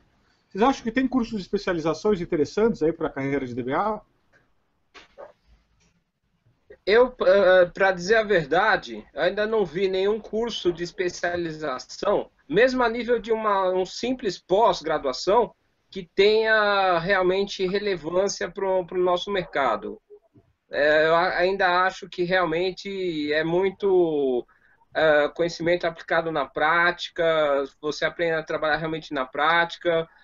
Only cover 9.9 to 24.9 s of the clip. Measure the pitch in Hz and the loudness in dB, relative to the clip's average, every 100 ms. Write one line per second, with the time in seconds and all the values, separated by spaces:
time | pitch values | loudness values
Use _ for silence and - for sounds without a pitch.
9.9 | 185 196 220 - 214 233 - 180 170 175 | 0 -2 -2 -4 -4 -4 -2 -4 -4 -6
10.9 | - 180 - 175 175 165 156 151 127 - | -6 -6 -4 -4 -4 -6 -6 -8 -8 -10
11.9 | - 190 185 - _ - 160 254 254 240 | -6 -2 0 -2 _ -2 2 2 2 0
12.9 | 233 233 240 214 220 214 196 185 185 185 | -2 -2 -2 0 -2 0 0 0 0 -4
13.9 | - 240 254 214 - - 190 226 170 - | -4 -6 -4 -4 -6 0 4 4 2 -2
14.9 | 151 143 127 - 220 196 - _ _ _ | -2 -2 -4 2 2 2 -4 _ _ _
15.9 | 190 180 - 202 220 220 220 208 202 190 | -14 -4 2 4 4 4 4 4 2 2
16.9 | 170 170 196 185 185 202 - 185 196 202 | 2 2 2 2 2 -2 -4 -2 -2 -2
17.9 | 180 151 180 202 - 196 190 190 185 180 | -4 -2 0 0 -2 -8 -4 -2 -2 -2
18.9 | 185 180 175 202 196 175 147 135 107 104 | -2 0 0 -2 -4 -4 -2 0 -2 -6
19.9 | 104 _ - _ _ _ _ _ - 147 | -14 _ -20 _ _ _ _ _ 0 2
20.9 | 151 156 170 180 131 180 196 190 175 185 | 4 4 2 2 0 -2 0 0 2 0
21.9 | 185 185 - 175 185 170 160 185 180 202 | -2 -10 -6 0 0 0 0 -2 -6 -10
22.9 | 196 185 156 147 151 160 175 190 190 202 | -6 -6 -4 -2 -2 0 0 0 -2 2
23.9 | 180 170 151 135 123 - _ _ _ _ | 4 4 2 0 -2 -4 _ _ _ _